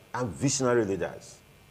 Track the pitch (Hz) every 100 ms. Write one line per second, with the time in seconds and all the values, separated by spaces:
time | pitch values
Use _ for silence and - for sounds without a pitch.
0 | - 120 123 85 185 - 127 120 104 95
1 | 80 - - - - - -